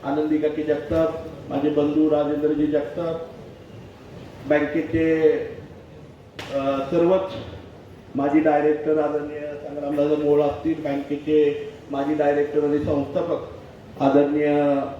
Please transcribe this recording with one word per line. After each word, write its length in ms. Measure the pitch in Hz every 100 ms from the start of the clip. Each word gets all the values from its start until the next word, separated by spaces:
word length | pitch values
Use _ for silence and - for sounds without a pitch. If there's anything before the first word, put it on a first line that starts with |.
आनंदी 340 | 135 151 151 151
काकी 240 | 151 151
जगताप, 520 | 151 143 - 160 160 165 - - 127
माझे 200 | 135 147
बंधू 400 | 147 147 151 156
राजेंद्रजी 560 | 147 143 147 151 147 151
जगताप, 540 | - - - 170 160 - - - - - - - - - - - - 135
बँकेचे, 840 | 151 147 165 151 160 160 160 156 139 - - - - - - - - - - -
अ, 240 | 139 135 135 131
सर्वच 400 | 170 170 190 - - - - - - - - -
माजी 260 | 131 143 151
डायरेक्टर 580 | 156 147 151 151 156 156
आदरणीय 420 | 147 147 147 151
संग्रामदादा 760 | 147 147 147 147 143 147 147 151
मोहोळ 200 | 147 147
असतील, 320 | 147 143 160 156
बँकेचे 840 | 147 143 139 147 151 151 147 143 - - -
माजी 240 | 139 147
डायरेक्टर 500 | 151 143 147 143 151
आणि 140 | 147 147
संस्थापक 580 | 160 147 135 139 - - - - - - - -
आदरणीय 720 | 139 143 143 151 147 147 143 139 127